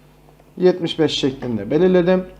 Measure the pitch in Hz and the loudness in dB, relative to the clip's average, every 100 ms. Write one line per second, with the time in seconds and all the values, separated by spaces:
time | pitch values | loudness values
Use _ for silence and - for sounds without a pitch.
0 | _ _ _ _ _ - 180 175 165 - | _ _ _ _ _ 0 0 2 -2 -2
1 | 151 - 139 135 123 107 104 151 185 180 | -2 0 -4 -4 -6 -6 -2 0 4 4
2 | 175 185 185 | 2 0 -2